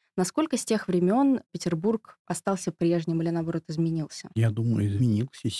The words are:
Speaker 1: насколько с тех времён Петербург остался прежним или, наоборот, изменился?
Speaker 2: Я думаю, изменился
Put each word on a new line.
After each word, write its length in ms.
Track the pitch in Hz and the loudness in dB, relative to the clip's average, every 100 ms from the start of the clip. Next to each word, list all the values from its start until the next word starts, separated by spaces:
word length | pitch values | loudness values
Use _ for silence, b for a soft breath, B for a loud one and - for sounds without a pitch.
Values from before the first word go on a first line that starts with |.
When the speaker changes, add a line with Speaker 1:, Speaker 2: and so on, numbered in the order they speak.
| _ - | _ -4
Speaker 1:
насколько 400 | 180 - 311 240 | -2 -2 -2 -2
с 80 | - | 0
тех 220 | 214 - | -2 0
времён 520 | 180 180 240 277 254 - | 2 4 4 4 2 -2
Петербург 680 | 175 175 165 202 220 - _ - | -8 -4 -2 0 -2 -6 _ -8
остался 440 | 175 202 196 180 | -4 -2 -2 -4
прежним 500 | - 170 170 165 165 | 0 2 2 0 0
или, 80 | 165 | 0
наоборот, 340 | 165 165 165 165 | -2 -2 -6 -4
изменился? 640 | 156 165 160 143 - - 113 | -2 0 -2 -4 -10 -6 0
Speaker 2:
Я 160 | 113 | 0
думаю, 360 | 110 117 107 104 | 2 0 0 0
изменился 600 | 101 123 104 131 - 123 | 2 2 2 -2 -6 -6